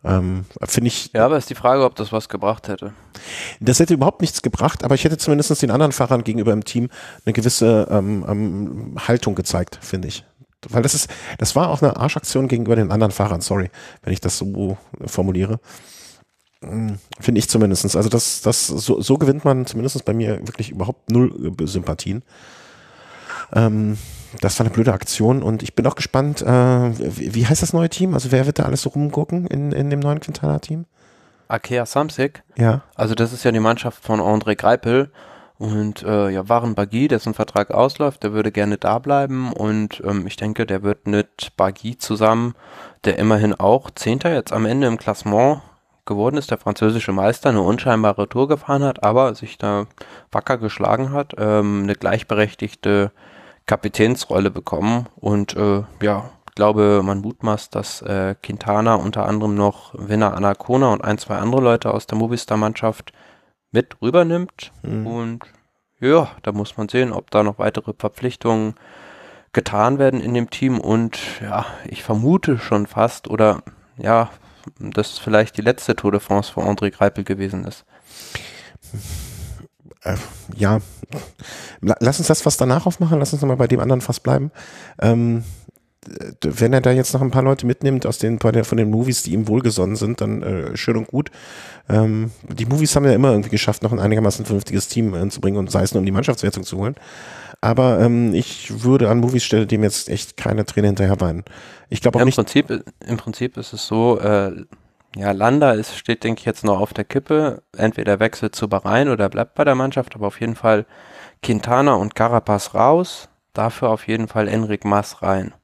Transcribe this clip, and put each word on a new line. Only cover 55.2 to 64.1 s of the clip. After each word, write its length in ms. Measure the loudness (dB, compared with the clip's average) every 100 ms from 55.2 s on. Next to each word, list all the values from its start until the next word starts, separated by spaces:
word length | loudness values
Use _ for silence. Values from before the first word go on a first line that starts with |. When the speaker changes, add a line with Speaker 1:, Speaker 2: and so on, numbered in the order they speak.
| -2 0 0 0
Speaker 2:
äh, 260 | 0 0 -2 -4
ja, 300 | -2 -2 -6 _ -20
ich 60 |
glaube, 480 | 2 2 4 4 4
man 140 | 2 -2
mutmaßt, 540 | -6 -6 -2 -2 -4
dass, 260 | -8 -8 -10
äh, 320 | -6 -4 -4 -6
Quintana 520 | -10 -8 -2 0 2
unter 320 | 2 0 -4 -2
anderem 280 | 0 0
noch 400 | 2 2 0 -14 -14
Winner 380 | -4 0 0
Anacona 560 | 0 -2 -2 0 2 2
und 120 | 2
ein, 140 | -2 -4
zwei 180 | -4 -4
andere 240 | 0 2
Leute 320 | 4 2 0
aus 140 | -4 -4
der 100 | -2
Movistar-Mannschaft 920 | -2 -4 -2 -2 0 -2 -4 -4 -14 _ _ _ _ _ _
mit 300 | -2 -2 -4
rübernimmt. 680 | 0